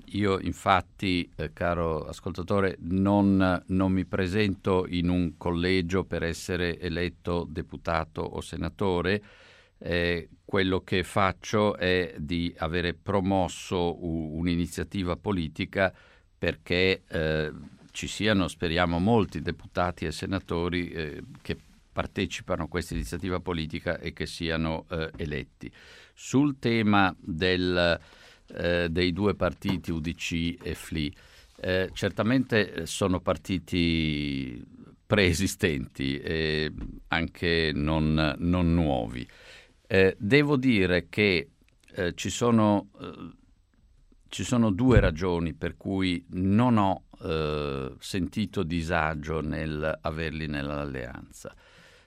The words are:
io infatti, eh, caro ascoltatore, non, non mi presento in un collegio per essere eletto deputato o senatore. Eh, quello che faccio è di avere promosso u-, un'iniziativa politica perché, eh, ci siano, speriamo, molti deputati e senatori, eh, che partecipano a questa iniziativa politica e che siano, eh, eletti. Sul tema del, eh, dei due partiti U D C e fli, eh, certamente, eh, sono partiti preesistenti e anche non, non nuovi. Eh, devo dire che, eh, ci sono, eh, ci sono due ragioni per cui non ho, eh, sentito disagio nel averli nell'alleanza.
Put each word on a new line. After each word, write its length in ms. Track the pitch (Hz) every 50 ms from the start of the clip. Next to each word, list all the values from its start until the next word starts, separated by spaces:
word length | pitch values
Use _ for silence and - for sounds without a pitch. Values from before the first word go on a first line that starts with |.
| -
io 340 | - - 101 104 98 95 92
infatti, 920 | - 85 80 - - 104 95 90 - - - - - 95 90 87 82 - -
eh, 180 | - 82 78 78
caro 500 | - 90 87 85 85 85 82 80 78 69 67
ascoltatore, 720 | 82 - - 95 82 - 85 85 104 101 98 95 - -
non, 840 | - 85 92 95 98 101 101 101 101 98 98 95 95 92 90 - - -
non 240 | 92 92 95 95
mi 140 | 95 95 87
presento 840 | - - 95 95 87 92 107 107 101 90 - - 104 95 92 90 -
in 220 | 87 90 85 87
un 280 | 90 90 90 82 - -
collegio 640 | - 90 87 85 87 92 95 92 87 85 90 95 85
per 200 | - 85 82 82
essere 560 | 82 82 - - - 92 87 90 87 82 -
eletto 640 | 85 87 80 85 87 87 82 - - 87 87 87 80 78
deputato 720 | 76 85 80 - - 85 - 85 82 82 82 80 - 85
o 200 | 85 - - 85
senatore. 800 | 85 - - 87 82 85 - - 104 98 90 87 82 90 101 104 - - - - - - - - - _ _ _ -
Eh, 460 | 87 87 87 85 87 87 85 80 - - - _
quello 360 | - - 98 95 95 92 90
che 220 | - - 110 92 85
faccio 720 | - - 110 98 95 90 - - - - 107 107 104 92
è 380 | - 90 92 92 92 90 - - -
di 340 | 78 71 85 82 85 82 - -
avere 360 | 85 80 82 90 85 87 82
promosso 1040 | - _ 98 98 101 92 98 98 95 90 80 - - - - 98 90 87 85 82 87
u-, 380 | 90 85 82 82 78 78 76 80
un'iniziativa 800 | 87 90 87 87 87 85 - - 87 - - 101 92 87 85
politica 760 | 78 - 107 101 90 82 76 76 - 95 - - 101 95 92 - - - - - - _ _ _ _
perché, 640 | - 87 80 - - - 90 90 92 95 92 - - _
eh, 440 | - 85 78 78 78 78 76 76 76 76 73 - - - - -
ci 160 | - - 90
siano, 420 | 87 - - 98 107 107 98 90 78
speriamo, 520 | - - 90 85 80 87 90 85 87 85
molti 420 | 90 107 120 113 95 - - 82
deputati 640 | 73 82 78 - - - - 92 90 90 87 - 87
e 60 | 80
senatori, 800 | 78 - 92 92 95 92 - - 85 85 85 87 85 87 87 80
eh, 320 | - 82 78 73 71 76 - - - -
che 160 | - - - - - - - - _ _
partecipano 720 | - 98 90 - - - 101 87 - - - - 92 82 80
a 40 | -
questa 260 | - 87 80 - 85
iniziativa 460 | 82 - - - 82 - 95 90 87
politica 580 | 87 92 87 82 78 76 80 76 - 87 82 -
e 160 | - 82 78
che 140 | - 80 76
siano, 580 | - - 85 80 82 80 80 80 80 80 - -
eh, 180 | 90 82 80 80 -
eletti. 560 | - 85 76 73 65 65 - _ _ - - - - - - - - - - _
Sul 460 | - - - - 131 147 147 135 -
tema 560 | - 120 117 117 110 104 104 101 98 92 85 -
del, 800 | - - 82 78 92 92 92 90 90 90 90 87 87 85 82 80 - - - - - - - _ _ _
eh, 380 | - - 85 85 87 87 87 85
dei 260 | 82 90 90 90 85
due 200 | 90 104 101 90
partiti 560 | - 92 87 - - - 101 98 82 - -
U 100 | 85 82
D 140 | 76 85 82
C 440 | - - - 87 82 82 87 87 -
e 140 | - - 78
fli, 360 | - - - 82 82 76 71 - - - - - - - - _ -
eh, 300 | - 90 92 92 95 85 -
certamente, 800 | - - 101 - - 107 110 127 135 123 - 120 107 101 - -
eh, 120 | - 82
sono 340 | 82 - - 104 92 92 90
partiti 1400 | - 95 90 82 - - 95 90 - - - 90 85 85 82 82 80 78 76 73 73 71 69 67 65 64 60 58 - - - - - - - _ _ _
preesistenti 1120 | 110 101 98 90 90 78 98 90 - - - 87 76 67 65 - - - 67 67 69 69
e 520 | - - 80 80 80 78 78 78 78 76 - - - - - - - -
anche 640 | 82 82 85 87 - - 98 87 85 82 80 78 73
non, 640 | 65 73 76 80 80 78 78 78 78 78 76 71 -
non 360 | 85 85 87 90 87 82 85
nuovi. 540 | 85 82 73 67 62 58 55 62 62 58 - - - - - - - - _ _ _ _ _
Eh, 240 | 95 95 95 95 - -
devo 380 | 101 101 120 147 147 143 147
dire 520 | 131 127 135 117 101 90 87 90 87 85 -
che, 400 | - 110 107 101 92 82 - - _ _ _ _ _ _ _ - -
eh, 180 | - 90 87 -
ci 140 | - - 98
sono, 600 | - - 120 120 117 113 107 107 104 101 95 - _ -
eh, 300 | 90 90 - - 85 85 - - _ _ _ _ _ _ _ _ _ _ _ _ _ _ _ _ _ -
ci 160 | - - 95
sono 260 | - 127 120 113 110
due 300 | 95 90 127 131 117 104
ragioni 520 | 95 92 80 78 92 92 87 85 82 82 -
per 220 | - 87 82 -
cui 500 | - - 101 98 95 95 90 87 85 - -
non 480 | - 92 92 95 98 110 123 127 117 107
ho, 300 | 101 95 90 - - - - -
eh, 720 | - 85 80 80 78 76 76 76 73 71 67 69 65 65 - -
sentito 640 | - - - 98 85 - - 110 107 - - 104 92
disagio 760 | 78 85 85 80 78 87 82 78 78 80 76 73 78 82 80
nel 580 | 76 76 76 76 78 78 76 76 76 78 76 -
averli 480 | - 82 80 80 82 78 73 80 80 73
nell'alleanza. 1080 | 73 71 69 71 73 71 73 71 65 65 60 62 65 - - - - - - - - - - - - - - - - - _